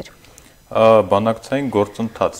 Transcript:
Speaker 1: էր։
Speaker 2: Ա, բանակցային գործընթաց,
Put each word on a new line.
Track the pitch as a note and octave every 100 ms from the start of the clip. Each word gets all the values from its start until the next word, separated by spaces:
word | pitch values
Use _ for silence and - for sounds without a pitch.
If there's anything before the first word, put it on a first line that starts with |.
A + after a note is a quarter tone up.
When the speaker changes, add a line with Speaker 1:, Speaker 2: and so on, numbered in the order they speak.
Speaker 1:
էր։ | - _ - - - _ _
Speaker 2:
Ա, | G#2+ A2 A2 F#2+
բանակցային | G2+ A2 A2+ - C3+ C#3
գործընթաց, | G#2 G#2 - A2+ - F#2